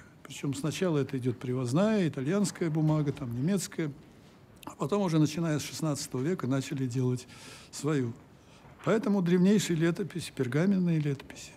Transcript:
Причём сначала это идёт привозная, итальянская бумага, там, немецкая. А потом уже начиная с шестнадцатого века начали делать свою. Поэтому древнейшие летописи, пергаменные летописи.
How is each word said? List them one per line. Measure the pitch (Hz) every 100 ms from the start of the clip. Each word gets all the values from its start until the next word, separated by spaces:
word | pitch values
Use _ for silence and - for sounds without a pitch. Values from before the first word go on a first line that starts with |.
| - -
Причём | - 131 147
сначала | 131 160 127 185 151
это | 131 135
идёт | 123 120
привозная, | 127 127 127 139 208 214 170
итальянская | 143 131 196 196 - 170
бумага, | 156 156 156 147
там, | 143 127 120
немецкая. | 147 202 - - 156 135 - - - - - -
А | -
потом | - 139 208
уже | 190 160
начиная | 151 165 165 151
с |
шестнадцатого | - - 156 143 - 127
века | 135 185 123
начали | 135 131 143 131
делать | 123 127 123 - - - - -
свою. | - 143 151 120 113 - - - - - -
Поэтому | - 214 214 202
древнейшие | 170 180 185 208 - 170
летописи, | 165 175 190 170 -
пергаменные | - 123 139 185 190 175 160
летописи. | 147 135 - - -